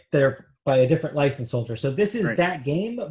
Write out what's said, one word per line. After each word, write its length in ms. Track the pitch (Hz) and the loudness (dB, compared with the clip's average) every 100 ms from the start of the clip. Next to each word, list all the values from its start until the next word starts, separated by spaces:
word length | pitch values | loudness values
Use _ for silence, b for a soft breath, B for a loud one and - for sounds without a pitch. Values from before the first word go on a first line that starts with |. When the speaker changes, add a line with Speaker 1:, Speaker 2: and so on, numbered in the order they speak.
| _ | _
Speaker 1:
they're 380 | 147 135 - - _ | 2 2 0 -10 _
by 140 | - 131 | 0 4
a 100 | 127 | 4
different 260 | 156 147 | 2 0
license 380 | 147 143 127 117 | 0 0 0 -4
holder. 240 | 120 113 113 | -4 -4 -4
So 160 | 139 | -4
this 240 | 135 208 226 | 0 -2 0
is 80 | |
Speaker 2:
Right. 120 | 165 123 | -2 0
Speaker 1:
that 280 | 175 165 | 0 -2
game, 340 | 131 160 220 240 190 | -2 -2 -2 -6 -6